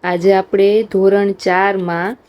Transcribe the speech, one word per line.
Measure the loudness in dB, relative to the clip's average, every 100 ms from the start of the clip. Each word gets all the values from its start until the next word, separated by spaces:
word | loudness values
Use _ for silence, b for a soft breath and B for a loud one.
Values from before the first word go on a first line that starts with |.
આજે | -4 -2 2
આપણે | 2 0 0 2 2
ધોરણ | 0 0 2 2 0
ચારમાં | -2 -2 0 0 -2 -4 -4 -6 -10